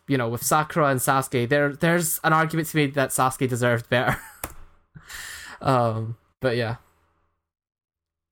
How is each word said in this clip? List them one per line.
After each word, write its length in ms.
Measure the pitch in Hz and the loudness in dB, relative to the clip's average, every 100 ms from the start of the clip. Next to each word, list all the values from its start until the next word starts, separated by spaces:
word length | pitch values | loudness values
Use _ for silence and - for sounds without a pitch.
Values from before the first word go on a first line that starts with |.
| - | -2
you 100 | 135 | 0
know, 100 | 117 | 0
with 160 | 120 | -2
Sakura 420 | - 156 151 175 143 | 0 0 0 0 2
and 120 | 131 | 2
Sasuke, 480 | 147 135 - 127 120 | 2 0 0 -2 2
there, 260 | 147 143 | 2 2
there's 460 | 139 170 175 160 - | 0 2 2 0 0
an 100 | 160 | 2
argument 360 | 160 160 160 156 | 2 2 -2 -2
to 60 | |
be 120 | 156 139 | 0 0
made 80 | |
that 160 | 143 131 | 2 0
Sasuke 380 | - 127 - 127 | 2 0 0 -2
deserved 400 | 120 123 117 - | 2 2 2 0
better. 300 | 123 120 - | 0 2 -2
<laughs> 60 | - - - - - _ _ - - - - - - - | -6 -14 -14 -14 -20 _ _ -20 -18 -16 -14 -16 -16 -6
Um, 560 | 139 127 117 110 113 117 _ - | 0 2 2 0 -6 -8 _ -4
but 160 | 127 120 | -2 0
yeah. 200 | 113 120 _ _ _ _ _ _ _ _ _ _ _ _ _ _ _ | -2 -6 _ _ _ _ _ _ _ _ _ _ _ _ _ _ _